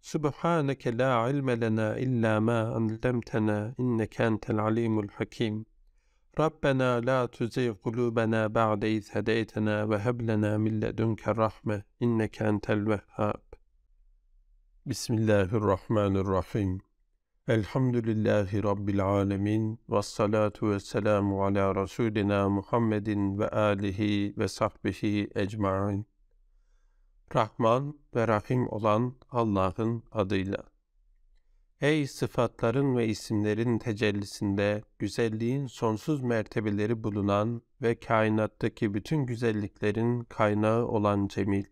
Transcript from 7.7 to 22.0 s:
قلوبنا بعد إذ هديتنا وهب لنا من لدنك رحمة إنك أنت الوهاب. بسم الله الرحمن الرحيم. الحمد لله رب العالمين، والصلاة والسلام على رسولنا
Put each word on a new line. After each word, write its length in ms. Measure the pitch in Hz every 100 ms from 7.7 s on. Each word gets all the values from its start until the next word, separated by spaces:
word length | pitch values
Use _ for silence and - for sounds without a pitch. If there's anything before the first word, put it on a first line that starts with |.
قلوبنا 760 | 101 - 117 120 117 113 113 110
بعد 360 | 113 113 107
إذ 240 | 110 110 104
هديتنا 720 | - 107 113 107 - 107 104
وهب 380 | 107 107 107 120
لنا 360 | 117 107 107 107
من 220 | 110 110
لدنك 480 | 110 110 113 110 -
رحمة 560 | 107 110 - - 104 - _
إنك 400 | 120 113 107 -
أنت 280 | 110 104 -
الوهاب. 720 | 107 104 104 - - 104 - _ - _ _ _ _ _ _ _ _ _ _ _ _ -
بسم 280 | 110 -
الله 280 | 113 110 104
الرحمن 760 | 92 110 104 95 - 110 101 98
الرحيم. 600 | 95 95 - 117 98 92 - _ _ _ _ _ -
الحمد 460 | 113 101 139 131 120
لله 680 | 113 107 107 104 98 101
رب 280 | 101 101 101
العالمين، 880 | 98 95 101 98 98 101 110 110 113 -
والصلاة 720 | 107 101 - 104 107 104 -
والسلام 720 | 107 101 - 113 104 104 101
على 380 | 98 98 98 98
رسولنا 760 | 95 95 -